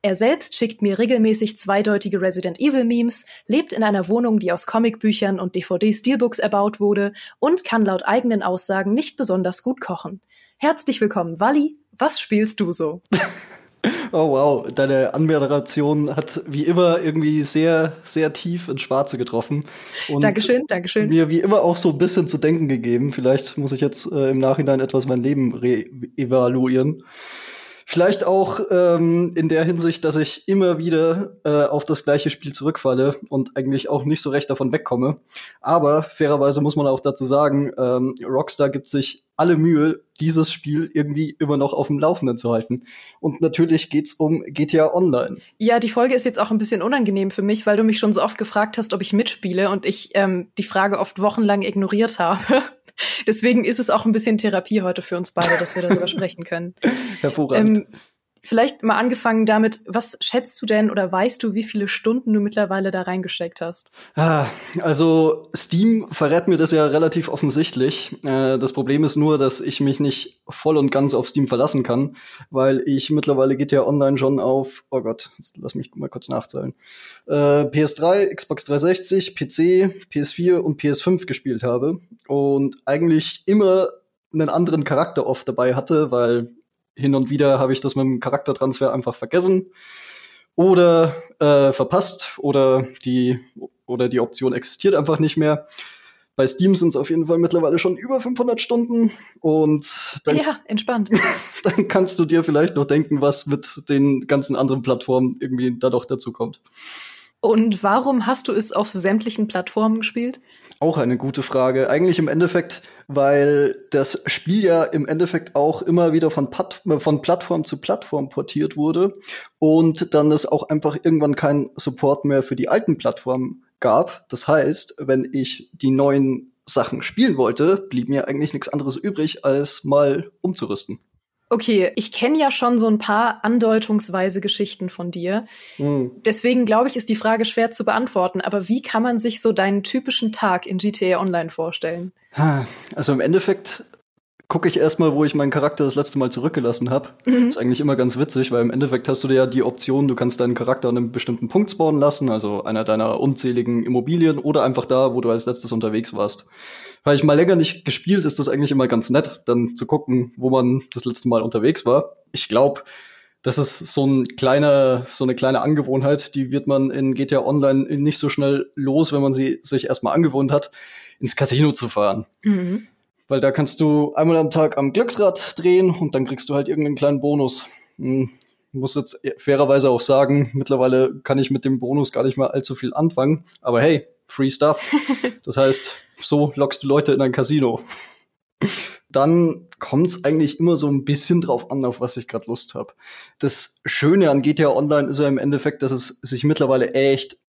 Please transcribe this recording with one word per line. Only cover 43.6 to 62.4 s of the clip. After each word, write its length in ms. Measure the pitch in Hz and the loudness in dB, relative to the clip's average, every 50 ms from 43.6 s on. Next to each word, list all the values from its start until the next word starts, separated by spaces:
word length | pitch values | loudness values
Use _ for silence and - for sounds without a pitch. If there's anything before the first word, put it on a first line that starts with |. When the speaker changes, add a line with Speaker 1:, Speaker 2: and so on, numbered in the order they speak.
| 165 160 160 156 - - | 2 2 2 0 0 -2
Speaker 2:
geht's 240 | - 151 151 - - | -2 -2 -2 -2 -4
um 300 | - 160 151 165 - - | -2 0 0 0 -2 -4
G 180 | - 143 - 151 | -8 -4 -4 -2
T 140 | 147 - 160 | 0 2 2
A 140 | 156 151 - | 2 4 2
Online. 440 | 180 185 170 127 123 127 - - - - _ _ _ | 2 2 2 2 0 -2 -4 -8 -14 -16 _ _ _
Speaker 1:
Ja, 220 | 220 226 233 233 | 0 2 2 2
die 80 | 233 220 | 0 -2
Folge 260 | 220 240 240 254 262 | 0 0 2 2 2
ist 100 | 254 247 | 0 0
jetzt 140 | 254 226 - | 0 -2 -2
auch 140 | 220 220 | -2 0
ein 60 | 220 214 | 0 0
bisschen 220 | 214 - 233 190 | 0 0 -2 -2
unangenehm 500 | 170 226 277 277 233 202 196 196 196 196 | -2 -2 0 0 0 0 0 0 -2 -2
für 120 | - - | -2 -2
mich, 240 | 190 202 214 214 - | -2 -2 -2 0 0
weil 100 | 214 208 | 0 2
du 60 | 208 | 2
mich 160 | 220 220 214 214 | 2 2 2 2
schon 140 | - 208 | 0 0
so 100 | 208 185 | 2 2
oft 160 | - 208 - - | 0 -2 -4 -6
gefragt 400 | 220 214 - 214 214 214 - 233 | -8 -4 -2 -2 -2 -2 -2 -4
hast, 160 | 220 - 190 | -4 -4 -4
ob 80 | 185 | -4
ich 100 | 196 - | -4 -2
mitspiele 560 | 202 202 240 - - - - 185 180 180 196 190 | 0 0 0 -2 -6 -8 -8 -4 -2 0 0 0
und 160 | 202 196 - | -2 -2 -4
ich, 260 | - 202 - - - - | -4 -6 -6 -8 -2 0
ähm, 380 | 202 196 190 185 180 175 _ _ | 0 0 2 0 -4 -6 _ _
die 60 | - | -8
Frage 360 | 202 - - 190 190 202 202 - | -8 -2 0 0 0 0 0 -2
oft 220 | 196 - - - | -4 -6 -4 -2
wochenlang 420 | 190 208 214 233 220 202 202 202 | -2 0 2 2 2 2 2 2
ignoriert 580 | 196 202 196 196 196 190 208 208 226 226 - - | 0 -2 -2 -2 -2 0 0 0 0 0 0 0
habe. 200 | 180 165 - 180 - | 0 0 0 -2 0
<laughs> 800 | - 240 269 - - - _ _ - _ - - - - - - | 0 0 0 0 -4 -16 _ _ -20 _ -6 -6 -6 -4 -4 -2
Deswegen 380 | - 220 - - 247 247 247 - | 0 0 2 2 2 2 2 2
ist 160 | - 240 240 | 0 -2 0
es 80 | 233 - | 0 0
auch 160 | - 196 - | 0 0 2
ein 80 | 220 | 2
bisschen 240 | 214 220 220 233 220 | 0 2 2 0 0
Therapie 460 | 214 - 208 196 185 185 - 214 214 | 0 0 0 -2 -2 -2 -2 -2 -2
heute 180 | 185 180 180 180 | 0 -2 -4 -6
für 160 | 175 - 180 | -6 -6 -6
uns 160 | 175 180 - | -4 -4 -4
beide, 240 | - 175 170 170 170 170 | -2 0 0 2 0 0
dass 160 | 175 170 - | -2 -4 -4
wir 80 | 185 | -4
darüber 240 | 180 175 190 180 175 | 0 0 0 0 0
Speaker 2:
<laughs> 20 | 196 | -4
Speaker 1:
sprechen 360 | - - 190 175 - - 170 | -4 -4 -6 -6 -8 -10 -10
können. 300 | - 175 165 175 180 180 _ - 226 254 254 254 240 196 - | -8 -8 -8 -8 -10 -10 _ -2 -2 -2 -2 -8 -10 -8 -4
Speaker 2:
Hervorragend. 580 | - 143 139 156 151 127 131 214 214 220 214 208 | -4 -4 -2 -2 -2 0 2 2 4 4 2 2
Speaker 1:
Ähm, 80 | - _ - - - _ _ _ _ _ _ _ _ | 0 _ -20 -20 -20 _ _ _ _ _ _ _ _
vielleicht 380 | - 226 220 240 285 277 _ | -2 2 2 2 0 -2 _
mal 160 | - 226 208 202 | -2 0 0 2
angefangen 480 | 233 247 254 247 - 233 226 226 220 | 0 0 -2 0 0 0 2 2 2
damit, 360 | 214 214 214 220 220 220 - - | 4 4 4 2 2 0 -4 -8
was 320 | - 185 233 233 - - - | -6 -4 -2 -2 -2 -4 -4
schätzt 400 | - - - 220 - - - - | -4 -2 -2 -2 -2 -2 -4 -4
du 60 | - | -2
denn 240 | 214 214 214 220 208 | 0 2 2 2 2
oder 220 | - 202 190 175 | 0 -2 -2 0
weißt 300 | 185 185 202 254 - - - | 0 0 0 0 0 -2 -2
du, 100 | 226 190 | -2 -2
wie 80 | 220 | -4
viele 240 | 220 - - 208 202 | -6 -4 -4 -4 -4
Stunden 460 | 196 - - - 220 233 254 254 226 | -4 -6 -2 -2 0 -2 0 0 0
du 80 | 214 208 | 0 0